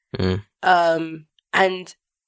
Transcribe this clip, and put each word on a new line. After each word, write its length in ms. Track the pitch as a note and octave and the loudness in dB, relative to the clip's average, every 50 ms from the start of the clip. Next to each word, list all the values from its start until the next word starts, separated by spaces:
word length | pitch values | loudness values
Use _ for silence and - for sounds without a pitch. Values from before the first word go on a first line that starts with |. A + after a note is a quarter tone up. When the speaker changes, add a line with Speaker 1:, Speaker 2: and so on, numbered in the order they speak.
| _ - - | _ -12 -6
Speaker 1:
Mm. 260 | - F#2+ F#2 F#2 G2 G2+ _ _ - - | -2 -2 -2 -2 -2 -6 _ _ -4 2
Speaker 2:
Um, 640 | F#3 F3+ F3 E3+ E3 E3 E3 E3 D#3+ D#3+ D#3+ D#3 _ _ _ _ - | 4 4 4 4 2 2 0 -2 -6 -10 -14 -16 _ _ _ _ -4
and 420 | - F#3+ F#3+ F#3 F#3 F#3 F3+ - - _ _ _ _ _ _ | 0 2 2 2 0 -4 -10 -14 -18 _ _ _ _ _ _